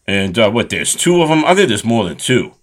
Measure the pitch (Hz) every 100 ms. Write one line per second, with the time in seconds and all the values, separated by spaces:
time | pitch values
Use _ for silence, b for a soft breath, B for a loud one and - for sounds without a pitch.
0 | - 98 95 - 208 120 - 95 - -
1 | 170 175 156 156 151 185 175 101 113 117
2 | 90 73 - 123 80 _